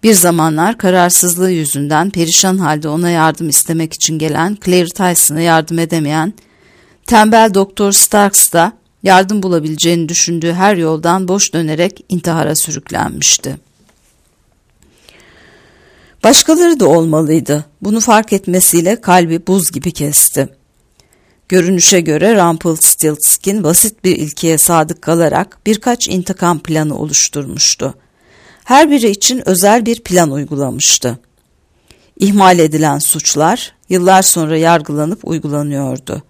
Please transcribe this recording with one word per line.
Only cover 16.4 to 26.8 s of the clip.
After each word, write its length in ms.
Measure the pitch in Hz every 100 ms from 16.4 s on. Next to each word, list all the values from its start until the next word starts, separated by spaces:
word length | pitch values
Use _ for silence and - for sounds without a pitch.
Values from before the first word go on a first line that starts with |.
| - 320 349 311
da 80 | 180
olmalıydı. 760 | 165 165 156 156 160 - 147 151 _
Bunu 180 | 196 214
fark 340 | 226 220 220
etmesiyle 680 | 196 202 180 180 170 170 233
kalbi 460 | - 180 170 165 175
buz 240 | 196 160
gibi 200 | - 180
kesti. 580 | - 143 147 - - 135 _ _ _ _ _ _ _ _ _ _
Görünüşe 500 | 185 170 190 - 190
göre 340 | 160 151 196 226
Rumpelstiltskin 1300 | 170 160 175 160 - - 156 151 - - - 208
basit 400 | 160 180 220 -
bir 120 | 185 -
ilkeye 420 | 156 - 165 156
sadık 440 | - 165 156 170
kalarak 560 | - 165 165 139 190 _ -
birkaç 420 | 214 247 240 -
intikam 520 | 185 180 185 175 170
planı 380 | - 156